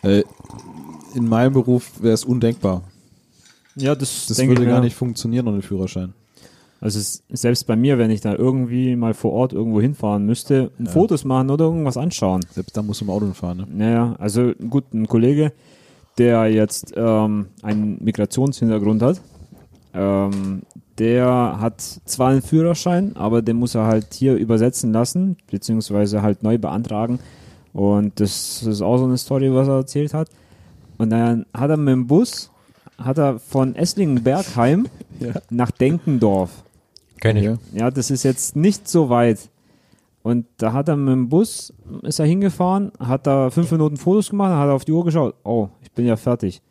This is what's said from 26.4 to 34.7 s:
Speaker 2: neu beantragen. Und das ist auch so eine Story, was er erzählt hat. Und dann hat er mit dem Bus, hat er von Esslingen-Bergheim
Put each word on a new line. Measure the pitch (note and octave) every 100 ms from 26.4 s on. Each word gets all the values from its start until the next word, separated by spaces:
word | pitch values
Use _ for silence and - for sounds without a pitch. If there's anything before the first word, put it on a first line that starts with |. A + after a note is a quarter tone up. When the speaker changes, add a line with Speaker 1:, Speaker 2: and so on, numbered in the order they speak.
Speaker 2:
neu | G#2+ A#2
beantragen. | G2 F2 A#2 G#2+ A2+ B2 - - - - _
Und | - G2+ G#2 G#2 -
das | G2+ - - -
ist | A2+ G#2
auch | G2 B2
so | B2+
eine | B2+
Story, | - C3+ C3+
was | B2+ C3+
er | C3+
erzählt | C3 C#3+ D3
hat. | D3+ D#3+ _ _ _ - - - -
Und | A2+
dann | A2+ A#2 A#2 -
hat | - C#3
er | D#3
mit | C#3+
dem | C3 B2
Bus, | D3+ A#3+ - - _ _ _ _ _
hat | A#2+ C#3+
er | C#3+ A#2
von | - C3+ C3 -
Esslingen-Bergheim | E3+ - F3+ B2+ A#2 D3 - B2 A#2+